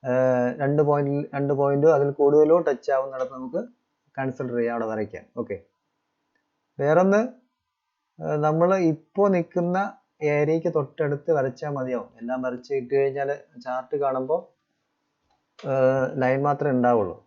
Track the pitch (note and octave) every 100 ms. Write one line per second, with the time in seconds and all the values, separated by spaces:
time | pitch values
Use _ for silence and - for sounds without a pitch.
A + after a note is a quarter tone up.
0 | B2 B2+ B2+ B2+ B2 B2 C#3 D3 D3 D3
1 | C#3+ C#3+ D3 C#3 C#3 C#3 C#3 C#3+ D#3 D3+
2 | C#3+ C#3 C#3+ D3+ D3+ E3+ D#3+ C3 - C3+
3 | C3+ C3 B2+ C3 C3 D#3 A#3+ _ _ _
4 | _ - C3+ C3 C3 A#2+ A#2 A#2 A2+ A2
5 | G#2 - - - A#2 F#2+ _ _ _ _
6 | _ _ _ _ _ _ _ - C#3 D#3+
7 | F#3+ G3+ B3+ - _ _ _ _ _ _
8 | _ _ D#3+ D3+ D3+ D#3 F3 F#3+ E3 D3+
9 | _ - G3+ F#3 E3+ - F3 F3+ G3+ -
10 | _ _ D3+ D3 D3 D#3+ E3 D#3 C#3 -
11 | D3+ C#3+ D3 D#3 C3 B2 D3+ C#3+ B2+ B2
12 | G#2 _ A#2 B2+ B2+ B2 - C#3 A#2+ C#3
13 | C#3 C3+ C#3 C#3+ - - B2 B2+ B2+ D3
14 | C#3 C3 C3 E3 F3 _ _ _ _ _
15 | _ _ _ _ _ _ C#3 C3+ C3 C3+
16 | C3 C#3+ B2+ C3+ C#3+ C#3+ C#3+ B2+ B2 A#2
17 | F#2+ E2